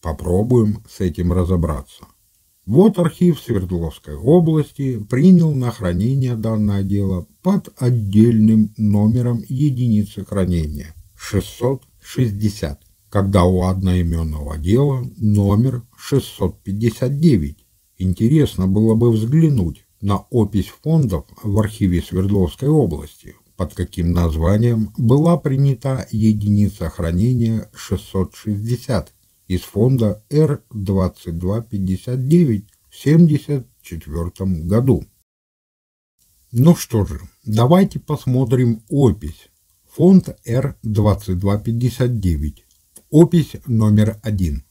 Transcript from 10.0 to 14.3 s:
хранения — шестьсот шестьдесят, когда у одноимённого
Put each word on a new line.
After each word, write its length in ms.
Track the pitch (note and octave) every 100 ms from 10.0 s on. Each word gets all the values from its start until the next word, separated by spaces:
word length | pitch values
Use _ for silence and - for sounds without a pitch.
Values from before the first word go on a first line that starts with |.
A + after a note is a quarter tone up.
| G#2 -
хранения — 720 | F#2+ G2 F#2 E2+ D#2 D2 D#2+ - -
шестьсот 720 | _ - G2+ - - A#2 C3+ _ _
шестьдесят, 800 | - - B2 G2+ G#2+ G#2 D#2 D2 _ _ _
когда 340 | G#2 G2 G2
у 200 | F2+ F#2
одноимённого 960 | F2+ F#2 F#2 F2+ E2+ E2 D#2+